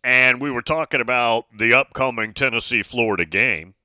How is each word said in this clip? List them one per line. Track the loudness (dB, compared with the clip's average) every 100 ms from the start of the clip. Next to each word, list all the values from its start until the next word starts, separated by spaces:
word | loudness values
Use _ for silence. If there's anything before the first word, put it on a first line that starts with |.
And | 2 4 4 2
we | -2
were | -6
talking | -4 -4 -2 -2
about | 0 0 2 0 -4 -4
the | 2
upcoming | 2 2 -2 -2 -2 -6
Tennessee-Florida | -2 -2 -2 -4 -4 -4 -2 -2 0
game. | -2 0 0 -2 -10 _